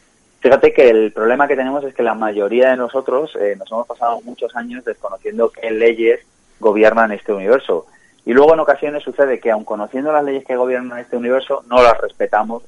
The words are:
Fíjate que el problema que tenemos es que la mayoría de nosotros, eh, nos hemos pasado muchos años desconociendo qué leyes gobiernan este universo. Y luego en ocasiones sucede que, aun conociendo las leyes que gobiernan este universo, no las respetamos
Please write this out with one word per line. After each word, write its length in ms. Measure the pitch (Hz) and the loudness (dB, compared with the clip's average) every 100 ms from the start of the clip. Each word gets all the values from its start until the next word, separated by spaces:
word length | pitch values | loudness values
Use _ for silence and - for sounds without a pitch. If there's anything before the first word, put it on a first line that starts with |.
| _ _ _ _ | _ _ _ _
Fíjate 320 | 127 123 156 | 2 4 4
que 160 | 156 131 | 6 6
el 220 | 110 107 | 6 2
problema 360 | - 110 127 143 | 0 0 0 0
que 80 | 135 | 0
tenemos 260 | 131 143 | -2 -4
es 100 | 139 | -8
que 80 | 131 | -4
la 120 | 117 | -4
mayoría 560 | 110 110 104 101 120 131 | -2 -4 -4 -2 2 2
de 60 | 127 | 2
nosotros, 600 | 117 135 127 127 156 - | -2 -4 -2 -4 -4 -4
eh, 160 | 101 98 | -4 -6
nos 120 | 95 | -8
hemos 140 | 110 120 | -10 -8
pasado 340 | 117 120 113 | -6 -4 -4
muchos 320 | 117 123 117 | -10 -10 -10
años 300 | 123 120 123 | -8 -12 -12
desconociendo 640 | 120 107 101 95 107 107 113 | -10 -10 -12 -10 -10 -2 -4
qué 200 | - 113 | -2 -8
leyes 500 | 110 117 113 113 120 _ _ _ _ | -2 -2 0 0 -2 _ _ _ _
gobiernan 520 | 110 104 107 113 110 | 0 4 4 4 0
este 200 | 101 - | -2 -6
universo. 540 | 101 95 131 - 87 - _ _ _ - | -4 0 0 0 -4 -6 _ _ _ 0
Y 60 | |
luego 180 | 120 147 | 4 6
en 60 | 160 | 6
ocasiones 420 | 147 139 147 147 | 4 0 -2 -6
sucede 380 | 143 120 139 123 | -8 0 0 0
que, 100 | 120 | 0
aun 140 | 107 | -2
conociendo 480 | 107 107 104 131 147 | -2 -8 -6 -6 -2
las 120 | 151 | -2
leyes 200 | 143 135 | -2 -6
que 120 | 135 127 | -4 -2
gobiernan 420 | 127 127 123 120 | -2 -2 -6 -12
este 180 | 123 123 | -8 -6
universo, 480 | 120 131 135 139 120 | -2 -2 -2 -8 0
no 140 | 123 | 4
las 160 | 120 113 | 4 4
respetamos 640 | 104 - 104 107 110 117 | -2 -4 0 0 -2 -8